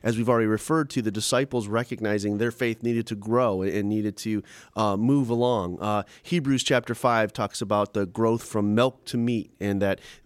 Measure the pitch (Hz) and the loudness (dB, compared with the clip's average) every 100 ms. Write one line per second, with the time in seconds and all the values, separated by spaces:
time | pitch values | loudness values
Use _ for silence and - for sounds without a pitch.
0 | 110 113 117 117 110 107 - 160 143 - | -2 0 2 2 4 0 0 -2 0 -2
1 | 110 101 - 127 139 123 101 113 123 120 | -2 -2 0 0 0 -2 -2 -2 -4 -4
2 | 107 104 101 104 117 113 120 113 120 117 | 0 0 0 0 -2 -2 -2 -2 -2 -2
3 | 110 104 104 120 123 95 95 92 101 107 | -2 -6 0 2 2 0 0 0 0 0
4 | 107 - 110 107 - - - - 107 98 | -2 -4 -4 -4 -6 -18 -10 -2 0 2
5 | 117 143 120 117 123 117 87 90 104 104 | 2 2 2 0 2 0 -2 -4 -2 -2
6 | 98 - - 175 139 135 - 127 117 117 | -4 -12 -4 -2 0 0 2 0 0 0
7 | 123 117 107 - 104 - 101 104 101 104 | 2 2 0 -2 -4 -4 0 0 2 0
8 | 98 110 113 113 - 107 104 107 127 - | -2 0 2 2 -2 0 2 4 2 0
9 | - 123 117 117 87 - 101 98 98 98 | -6 -2 0 -2 -4 -6 -2 0 0 -2
10 | - - | -6 -12